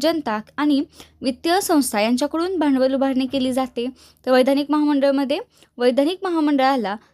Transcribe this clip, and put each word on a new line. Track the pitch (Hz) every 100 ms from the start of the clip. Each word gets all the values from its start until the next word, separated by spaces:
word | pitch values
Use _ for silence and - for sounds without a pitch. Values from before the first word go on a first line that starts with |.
जनता | 302 339 247 214 - -
आणि | 302 277 320 - - _
वित्तीय | 262 254 330 370
संस्था | 392 311 254 208
यांच्याकडून | 220 247 294 320 359 370
भांडवल | 294 262 262
उभारणी | 269 269 262 262
केली | 277 254
जाते. | 254 254 - 247 - - _ 254
तर |
वैधानिक | 254 262 277 285
महामंडळामध्ये | 302 294 277 277 277 254 320 494 _ _ -
वैधानिक | 247 254 294 370
महामंडळाला | 381 330 302 277 262 277 196 214 -